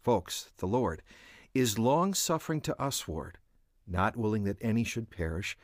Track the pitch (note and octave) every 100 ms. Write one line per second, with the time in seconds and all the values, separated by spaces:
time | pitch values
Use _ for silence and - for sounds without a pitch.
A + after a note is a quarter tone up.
0 | - A2+ F2+ - - - F#2 A#2 A2 D#2+
1 | - - - - - C3 B2+ G#2+ A#2 D3
2 | F#3+ F#3+ - D#3+ - D#3 - - C#3+ -
3 | - D#2+ - - _ _ _ _ - F2+
4 | G2+ A#2 G#2+ G#2+ G2+ G2 A#2 A2+ A#2 A#2
5 | A2+ - E2 D#2+ G2+ -